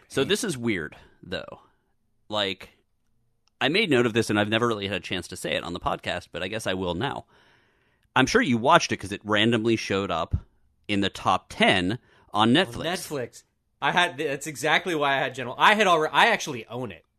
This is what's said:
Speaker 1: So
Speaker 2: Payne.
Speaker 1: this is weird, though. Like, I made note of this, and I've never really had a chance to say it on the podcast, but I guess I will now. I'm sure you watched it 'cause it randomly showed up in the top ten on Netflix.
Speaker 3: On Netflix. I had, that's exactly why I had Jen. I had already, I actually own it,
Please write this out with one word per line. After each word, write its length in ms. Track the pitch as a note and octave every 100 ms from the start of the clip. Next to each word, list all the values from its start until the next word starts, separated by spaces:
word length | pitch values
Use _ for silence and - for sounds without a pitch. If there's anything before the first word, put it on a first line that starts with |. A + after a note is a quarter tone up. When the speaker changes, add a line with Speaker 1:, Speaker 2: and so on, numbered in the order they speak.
| _
Speaker 1:
So 120 | -
Speaker 2:
Payne. 60 | C3+
Speaker 1:
this 140 | G3+
is 140 | A3 C3
weird, 380 | A#2 F#2+ D2+ - - _
though. 380 | - F2+ - - _ _ _ _ _ _ -
Like, 420 | G#2 G2+ F#2 - _ _ _ _ _ _ _ _ -
I 80 | C3
made 200 | F3+ G#3+
note 160 | B2+ A#2+
of 80 |
this, 160 | A2+ A2
and 100 | G#2+
I've 100 | G#2
never 180 | A2 A#2+
really 200 | A2 G2
had 100 | F#2+
a 40 |
chance 260 | - F#2 -
to 80 | F2+
say 180 | - F2
it 80 |
on 100 | D#2
the 60 | F2
podcast, 480 | - F2 G#2 F2 -
but 120 | E2
I 40 | F#2+
guess 180 | A2 G#2+
I 60 |
will 220 | F#2+ F#2 E2+
now. 300 | C#3 A#1 - _ _ _ _ _ _ _ _ B2
I'm 100 | C3
sure 160 | B3
you 160 | G#3+ A#2
watched 340 | B2+ E3+ -
it 60 | G#2
'cause 140 | F#2+
it 80 | G2
randomly 520 | G2+ G#2 A2 A#2 A2+ A2
showed 340 | - G2 G2
up 240 | E2+ E2+ - - _ _ _ -
in 140 | G2+
the 80 | G2
top 380 | - A2+ F#2 -
ten 500 | - A3 G2+ F2+ A#2+ _ _ _
on 180 | G#2 A2
Netflix. 240 | C#3 F#3+ -
Speaker 3:
On 80 | D#3+ F#3 - D3
Netflix. 220 | A#2 - - _ _ _
I 100 | C#3+
had, 260 | E3+ F3 C3
that's 300 | D3+ C#3+ D#3+
exactly 460 | C3+ D3+ E3+ F#3 D3+
why 180 | C#3+ C3+
I 40 |
had 140 | C3+ B2
Jen. 140 | A#2+ C3
I 180 | E3 G#3+
had 120 | G3+
already, 260 | E3+ D3+
I 140 | D3 G#3+
actually 380 | G#3 - B2 -
own 240 | A#2+ A#2+
it, 140 | E2 _